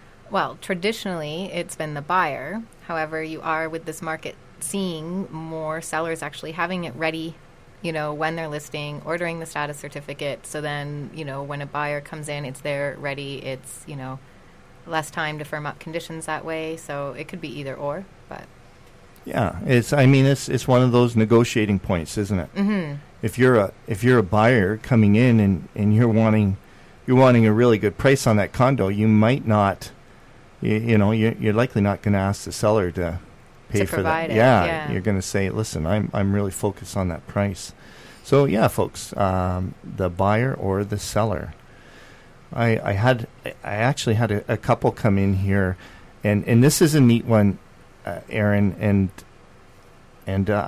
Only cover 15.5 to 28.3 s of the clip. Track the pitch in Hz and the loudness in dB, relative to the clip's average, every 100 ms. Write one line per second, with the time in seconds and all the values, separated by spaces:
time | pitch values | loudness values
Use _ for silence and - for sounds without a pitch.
15.5 | 151 147 - 165 165 165 160 160 156 160 | -8 -8 -12 -10 -10 -10 -12 -8 -8 -6
16.5 | 160 160 165 - 143 139 - 156 180 160 | -8 -8 -10 -10 -8 -8 -10 -14 -12 -12
17.5 | 139 135 - 143 160 196 - - - - | -10 -10 -8 -8 -8 -12 -20 -18 -18 -18
18.5 | - - - - - - - - - 98 | -20 -20 -20 -20 -20 -20 -20 -8 -2 -2
19.5 | - - 123 113 143 131 135 135 139 - | -2 2 2 2 4 6 6 4 2 -2
20.5 | 127 - 127 127 123 123 117 110 117 120 | -4 2 4 4 4 4 2 4 4 4
21.5 | 120 104 98 - 90 78 107 98 95 71 | 2 2 0 0 -4 -2 -4 -2 -2 -4
22.5 | - 202 208 156 143 - - 113 - 127 | -4 -2 -2 -4 -10 -14 -8 -6 4 6
23.5 | 120 98 - - 92 120 123 92 107 113 | 6 2 -4 -8 0 4 4 4 4 4
24.5 | 127 92 110 - 117 104 107 127 113 101 | 4 2 0 2 4 6 6 6 6 4
25.5 | 92 - - 104 107 120 107 110 107 101 | 2 -4 -2 2 4 4 4 4 4 2
26.5 | 98 - - - - - 127 131 120 110 | 0 -8 -20 -20 -14 2 6 8 8 6
27.5 | 107 123 107 104 - 135 135 120 | 6 4 4 2 2 2 4 4